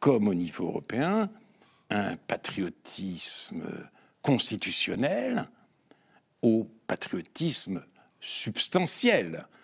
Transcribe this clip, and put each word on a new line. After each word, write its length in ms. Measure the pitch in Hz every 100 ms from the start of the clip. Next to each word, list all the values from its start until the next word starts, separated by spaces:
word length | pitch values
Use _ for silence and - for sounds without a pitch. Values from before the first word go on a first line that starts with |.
comme 260 | 143 120 104
au 80 |
niveau 320 | 87 85 - 85
européen 600 | - - 117 165 220 208 - - _ _ _ -
un 260 | 104 98 85
patriotisme 1500 | - 92 - 98 87 - - - 95 82 - - - 82 - - - _ _ _
constitutionnel 1300 | - 123 - 110 - - - 92 143 220 262 240 - _ _ _ _ _ _ _ _ _
au 260 | 117 113 107 - -
patriotisme 1000 | - - 87 - - 160 - - 90 - _ _ _
substantiel. 1300 | - - 117 - - 185 180 - 247 175 87 80 - -